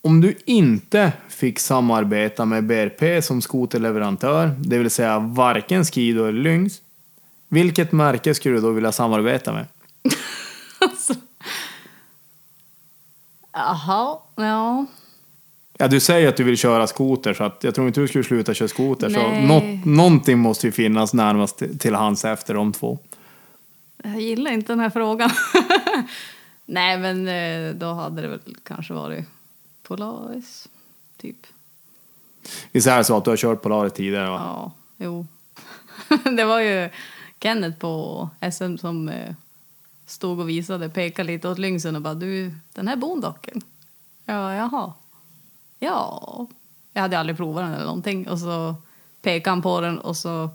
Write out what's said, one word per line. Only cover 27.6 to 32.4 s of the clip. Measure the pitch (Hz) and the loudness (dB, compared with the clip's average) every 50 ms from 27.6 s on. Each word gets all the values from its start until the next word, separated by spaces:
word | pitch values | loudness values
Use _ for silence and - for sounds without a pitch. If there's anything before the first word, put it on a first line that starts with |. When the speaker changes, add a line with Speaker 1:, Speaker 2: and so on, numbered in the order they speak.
| 160 160 160 | -6 -8 -6
Speaker 2:
då | 175 170 170 170 | -6 -6 -8 -6
hade | 170 160 151 165 165 | -6 -8 -8 -8 -8
det | 156 | -8
väl | 156 - - - - - - _ | -8 -10 -12 -14 -18 -20 -20 _
kanske | - - - 160 - 165 | -16 -14 -14 -12 -12 -10
varit | - - - - 160 165 - _ _ _ _ _ _ _ _ _ _ _ | -10 -10 -10 -10 -12 -12 -14 _ _ _ _ _ _ _ _ _ _ _
Polaris, | - 185 190 208 220 233 233 226 233 240 254 247 - - - - - _ _ _ _ _ _ _ _ _ | -14 -12 -10 -10 -12 -12 -14 -14 -14 -14 -14 -16 -16 -20 -20 -20 -20 _ _ _ _ _ _ _ _ _
typ. | - - - - _ - - _ _ _ _ - _ _ - - _ _ _ _ _ _ _ _ _ | -20 -18 -18 -18 _ -20 -20 _ _ _ _ -20 _ _ -20 -20 _ _ _ _ _ _ _ _ _